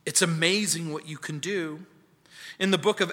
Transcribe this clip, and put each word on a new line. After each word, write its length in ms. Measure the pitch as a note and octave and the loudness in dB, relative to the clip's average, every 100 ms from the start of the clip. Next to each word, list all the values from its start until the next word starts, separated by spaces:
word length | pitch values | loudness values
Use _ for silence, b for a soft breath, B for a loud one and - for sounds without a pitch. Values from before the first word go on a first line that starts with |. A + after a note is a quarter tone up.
| - | -4
It's 160 | - | 2
amazing 720 | F3 D#3+ E3 G3+ G3+ D#3+ E3 | 2 4 2 2 0 -2 -4
what 120 | D3+ D#3 | -6 -8
you 120 | D3+ | -10
can 220 | - D3+ | -8 -6
do." 460 | E3 G3+ D#3+ D#3 F#3 _ _ _ B B B - | -4 -4 -4 -8 -16 _ _ _ B B B -2
In 140 | F#3+ | 2
the 60 | F#3 | 4
book 240 | F#3+ G3+ | 4 2
of 100 | F3+ | 0